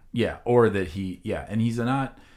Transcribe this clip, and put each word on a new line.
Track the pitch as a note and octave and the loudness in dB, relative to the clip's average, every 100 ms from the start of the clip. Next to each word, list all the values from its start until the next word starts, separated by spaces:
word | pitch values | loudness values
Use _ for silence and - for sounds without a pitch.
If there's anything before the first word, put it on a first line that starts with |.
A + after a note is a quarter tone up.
| - | -10
Yeah, | A#2 G2+ - - | -2 -2 -2 2
or | B2 A2+ | 6 6
that | G2 F2 | 4 -2
he, | E2+ F#2+ F2 G#2+ | -4 -6 -6 -6
yeah, | E2+ C#2+ | -6 -4
and | G#2+ | -2
he's | A#2 A#2 | 0 0
not, | A#2+ C3+ C3 - - | -2 -2 -4 -10 -20